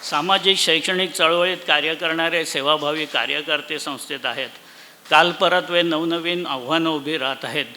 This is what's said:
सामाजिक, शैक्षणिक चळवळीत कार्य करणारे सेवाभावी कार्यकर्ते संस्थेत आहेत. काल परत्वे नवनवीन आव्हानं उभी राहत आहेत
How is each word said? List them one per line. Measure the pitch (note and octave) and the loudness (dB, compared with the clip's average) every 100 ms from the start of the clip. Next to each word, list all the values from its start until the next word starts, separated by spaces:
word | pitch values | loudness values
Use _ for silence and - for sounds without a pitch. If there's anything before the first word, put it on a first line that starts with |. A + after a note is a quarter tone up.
| - | -2
सामाजिक, | D3+ E3 G3 F#3 F#3+ | -2 2 2 4 2
शैक्षणिक | - D#3+ E3 F#3 F#3 | 4 2 2 0 -2
चळवळीत | - D#3+ E3+ F3 F3 - | 2 4 4 2 0 0
कार्य | D3 D3 D#3+ | 2 2 -2
करणारे | E3+ E3 E3 E3+ D#3+ | -2 0 0 0 -2
सेवाभावी | D3 C#3 D#3 D3 D#3 D3+ | -2 2 2 0 -2 -2
कार्यकर्ते | C3+ A#2+ D3 D#3 D3+ C#3+ D3+ | -2 -2 -4 -2 -4 -4 -8
संस्थेत | D#3 C3 - C#3 | -6 -8 -8 -8
आहेत. | C3 A#2+ B2 - - - - - - | -6 -6 -8 -12 -20 -20 -20 -20 4
काल | D#3 E3+ | 6 6
परत्वे | E3+ F3+ F3+ E3+ F3 | 4 2 2 2 0
नवनवीन | E3+ D#3 E3 E3+ E3 F3 F3 | 2 0 -2 -2 -4 -4 -4
आव्हानं | C3+ B2 D#3+ D#3+ | -8 -2 0 0
उभी | D#3 C#3 D#3+ | -2 -4 -4
राहत | C3 C3 C3 | -4 -4 -6
आहेत | D3 B2 | -6 -6